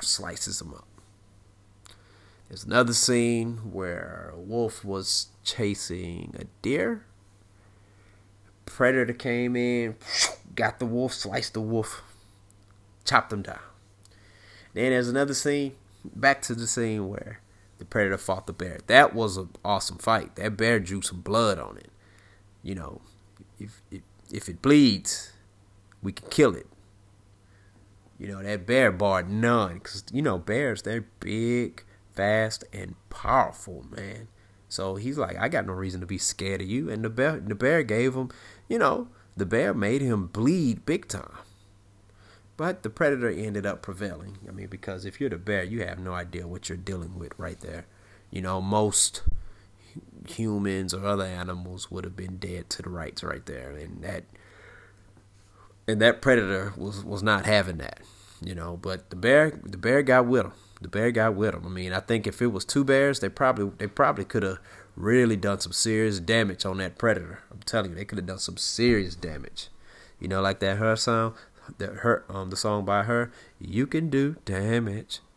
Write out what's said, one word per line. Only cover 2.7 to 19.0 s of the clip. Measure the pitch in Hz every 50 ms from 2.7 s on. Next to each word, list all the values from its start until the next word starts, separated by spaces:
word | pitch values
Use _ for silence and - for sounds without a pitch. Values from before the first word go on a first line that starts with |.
| - 120 127 117 117
scene | - - - 123 120 117 117 120 117 113 113 117 113 107 110 90
where | 98 92 90 87 90 85 85 85 82 82 80 78
a | 82
wolf | 87 98 110 120 117 110 110 - -
was | 101 98 95 95 - - - - - - - -
chasing | - - - 113 101 101 - - - 87 90 90 87 87 85 80 78 -
a | - - - - _ -
deer. | 104 135 156 185 233 233 214 - - - - - - - _ - - - - - - - - - - - - - - - - - - - - - - - _ _
Predator | - - - 135 123 131 131 123 113 120
came | - - 131 120 120 123 123 123
in, | 123 120 123 123 120 117 113 113 - - - - - - - - - - - -
got | - 113 107 - -
the | 127
wolf, | 117 117 120 127 127 -
sliced | - - 101 92 123 117 - -
the | 107
wolf, | 110 107 113 113 107 - - - - - - - - - - - - - - - - - - - - _ _ _ -
chopped | - 135 123 - - 110
him | 101 95
down. | - - - - - - - - - - _ - - - - - - - - - - - - - - -
Then | 90 120 127
there's | 127 127 127 120
another | 120 135 143 143 139
scene, | - - 147 143 143 143 135 131 - - - - - -
back | - - - 113 139 139 135 -
to | - 123
the | 117 117
scene | 110 - 123 117 113 110 107 101 95
where | 104 - - - 110 - - - - - - - - -
the | -
Predator | - - 117 104 95 98 92
fought | - - 95 95 - -
the | 85
bear. | - 90 90 - 87 - -
That | 110 131